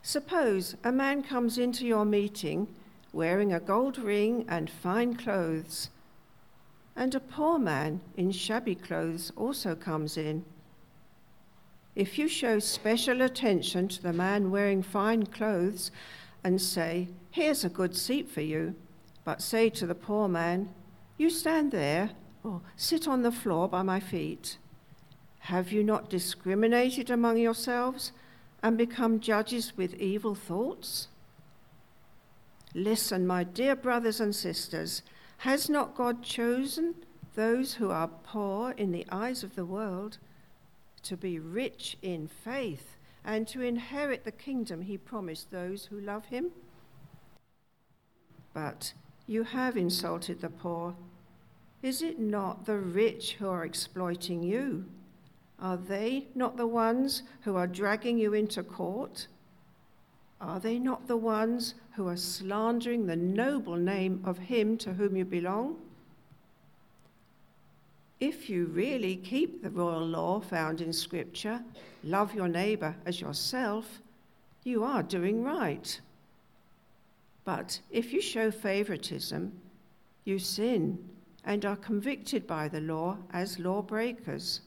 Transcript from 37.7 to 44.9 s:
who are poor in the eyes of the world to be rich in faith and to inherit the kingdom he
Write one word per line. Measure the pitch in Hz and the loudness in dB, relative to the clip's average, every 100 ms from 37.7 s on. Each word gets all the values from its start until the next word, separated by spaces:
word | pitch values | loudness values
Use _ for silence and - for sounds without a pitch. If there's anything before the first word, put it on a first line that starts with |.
who | - 202 | 0 0
are | 165 160 | 2 0
poor | - - 214 202 196 254 | -4 -8 -4 -2 -2 -4
in | 254 202 | -2 -2
the | 175 - | -2 -4
eyes | 190 233 254 | -4 -4 -4
of | 196 | -8
the | - | -8
world | 175 190 220 185 208 - - - - - - - - - | -6 -4 -4 -4 -8 -12 -20 -20 -20 -20 -20 -20 -20 -16
to | - 180 | -10 -6
be | 190 170 | -4 -4
rich | 160 196 262 - - - | -4 -2 -4 -6 -12 -8
in | 190 175 156 | -6 -6 -6
faith | - 220 262 233 143 - - - - | -10 -8 -4 -4 -6 -12 -20 -20 -14
and | - 214 220 | -4 -2 -2
to | 262 | -2
inherit | 247 233 240 285 294 254 | -2 -2 -4 -4 -2 -2
the | 226 | -4
kingdom | 214 - 262 226 165 | -12 -6 -4 -4 -6
he | 185 | -6